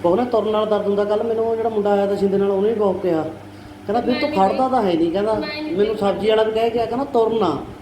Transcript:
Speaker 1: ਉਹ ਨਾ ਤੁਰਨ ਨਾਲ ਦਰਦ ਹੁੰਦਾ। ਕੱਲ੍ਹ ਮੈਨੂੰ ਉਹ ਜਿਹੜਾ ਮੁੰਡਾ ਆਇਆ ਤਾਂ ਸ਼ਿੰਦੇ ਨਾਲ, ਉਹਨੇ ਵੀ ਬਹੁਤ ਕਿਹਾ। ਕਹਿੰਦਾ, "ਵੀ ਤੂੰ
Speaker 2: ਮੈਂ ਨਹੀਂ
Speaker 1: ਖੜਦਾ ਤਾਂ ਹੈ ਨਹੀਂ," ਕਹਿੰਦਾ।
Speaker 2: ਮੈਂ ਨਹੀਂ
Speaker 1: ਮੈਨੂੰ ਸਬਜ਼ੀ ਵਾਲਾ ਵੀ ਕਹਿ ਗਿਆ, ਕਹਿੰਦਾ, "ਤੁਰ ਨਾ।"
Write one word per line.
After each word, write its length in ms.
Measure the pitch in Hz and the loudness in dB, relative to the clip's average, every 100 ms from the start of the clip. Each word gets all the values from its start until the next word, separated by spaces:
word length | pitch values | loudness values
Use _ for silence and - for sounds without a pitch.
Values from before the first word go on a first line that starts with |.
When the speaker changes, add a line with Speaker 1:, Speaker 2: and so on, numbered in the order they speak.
Speaker 1:
ਉਹ 120 | 170 196 | 2 2
ਨਾ 80 | |
ਤੁਰਨ 260 | 247 220 214 | 2 0 0
ਨਾਲ 160 | 214 214 | 0 0
ਦਰਦ 200 | 208 190 | 0 0
ਹੁੰਦਾ। 180 | 202 | 0
ਕੱਲ੍ਹ 200 | 202 214 | 0 0
ਮੈਨੂੰ 200 | 233 220 | 0 0
ਉਹ 120 | 226 226 | 0 0
ਜਿਹੜਾ 120 | 226 | -2
ਮੁੰਡਾ 240 | 214 202 | 0 2
ਆਇਆ 140 | 202 202 | 2 2
ਤਾਂ 100 | 196 | 0
ਸ਼ਿੰਦੇ 220 | 196 196 | 0 2
ਨਾਲ, 120 | 196 | 2
ਉਹਨੇ 180 | 196 208 | 2 0
ਵੀ 60 | |
ਬਹੁਤ 280 | 220 208 180 | 2 0 0
ਕਿਹਾ। 200 | 185 160 | 0 0
ਕਹਿੰਦਾ, 800 | 131 - - - - - - 220 | -2 -8 -18 -20 -20 -14 -4 -2
"ਵੀ 120 | 240 | 0
ਤੂੰ 180 | 254 285 | 0 0
Speaker 2:
ਮੈਂ 0 | |
ਨਹੀਂ 100 | 208 | 2
Speaker 1:
ਖੜਦਾ 280 | 190 202 254 | 2 2 2
ਤਾਂ 140 | 254 | 2
ਹੈ 120 | 202 | 2
ਨਹੀਂ," 180 | 165 170 | 2 0
ਕਹਿੰਦਾ। 220 | 180 214 | 0 0
Speaker 2:
ਮੈਂ 280 | 214 208 208 | -2 -4 -6
ਨਹੀਂ 140 | 202 175 | -6 -2
Speaker 1:
ਮੈਨੂੰ 200 | 214 208 | 0 0
ਸਬਜ਼ੀ 320 | 202 175 208 | -2 0 2
ਵਾਲਾ 140 | 220 | 2
ਵੀ 100 | 220 | 2
ਕਹਿ 180 | 220 233 | 0 0
ਗਿਆ, 160 | 233 226 | 0 -2
ਕਹਿੰਦਾ, 180 | 240 | -4
"ਤੁਰ 360 | 277 240 226 226 | -2 0 2 2
ਨਾ।" 240 | 185 139 123 - | 0 -2 -8 -14